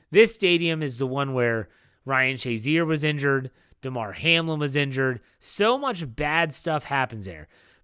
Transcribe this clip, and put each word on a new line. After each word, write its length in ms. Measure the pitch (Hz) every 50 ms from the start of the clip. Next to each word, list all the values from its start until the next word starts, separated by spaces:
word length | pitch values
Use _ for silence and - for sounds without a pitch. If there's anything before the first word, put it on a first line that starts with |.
| _ _
This 220 | 151 196 226 220 -
stadium 500 | - 196 180 175 170 170 165 160 156 156
is 160 | 139 120 117
the 80 | 135
one 260 | 127 131 139 139 135 131
where 360 | 127 120 117 117 113 104 - _ _ _ _ _ _ -
Ryan 320 | 131 135 131 131 131 135
Shazier 480 | 120 - 127 117 110 110 143 156 165 170
was 180 | 156 160 147 151
injured, 480 | 151 151 143 139 143 139 135 131 127 - _ _ _ _ _
Damar 320 | - 135 131 120 113 101 95
Hamlin 460 | - 147 165 165 165 165 165 156 151
was 160 | 147 143 131
injured. 440 | 147 143 139 131 135 135 131 127 117 - _ _ _
So 380 | - - - - 208 220 247
much 380 | 277 285 269 226 170 165 123 110
bad 380 | - 147 147 156 165 170 160 135
stuff 320 | - - 170 156 143 -
happens 400 | - 147 135 131 - 117 110 95
there. 220 | 95 85 78 76 - _ _ _ _ _ _